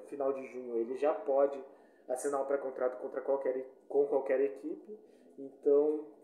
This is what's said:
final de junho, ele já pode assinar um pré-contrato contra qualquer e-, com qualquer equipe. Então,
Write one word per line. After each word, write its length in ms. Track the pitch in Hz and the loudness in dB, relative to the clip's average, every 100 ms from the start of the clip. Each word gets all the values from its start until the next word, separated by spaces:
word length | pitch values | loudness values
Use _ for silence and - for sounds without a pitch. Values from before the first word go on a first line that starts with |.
| - | -10
final 260 | 143 135 | -4 -2
de 120 | 135 127 | -2 -6
junho, 320 | 123 123 117 | -10 -6 -2
ele 180 | 117 131 | -2 0
já 160 | 143 | 0
pode 480 | 156 - 135 143 - - - - _ - | 0 2 4 4 2 -12 -18 -20 _ -6
assinar 360 | 127 143 139 | -4 -2 -2
um 20 | 135 | 0
pré-contrato 560 | 139 135 131 127 - | -2 -2 -2 -2 -2
contra 200 | 135 131 | -8 -6
qualquer 360 | - 139 131 131 | 0 0 0 -2
e-, 80 | - - - | -4 -14 -2
com 160 | 139 143 | 2 2
qualquer 340 | 147 - 131 | 2 2 2
equipe. 600 | - - 151 185 - 214 - - - - | 2 -2 -10 -10 -12 -18 -20 -20 -20 -16
Então, 680 | 135 - 151 143 151 151 151 - | -16 -2 6 6 6 2 -4 -12